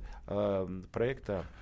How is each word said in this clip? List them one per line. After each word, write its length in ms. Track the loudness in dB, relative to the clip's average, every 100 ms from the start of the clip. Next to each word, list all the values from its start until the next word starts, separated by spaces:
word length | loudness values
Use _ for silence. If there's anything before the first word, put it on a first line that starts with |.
| -6 -8 -2
э, 560 | 2 4 4 2 -2 -4
проекта, 540 | 0 2 0 -2 -2 -4 -10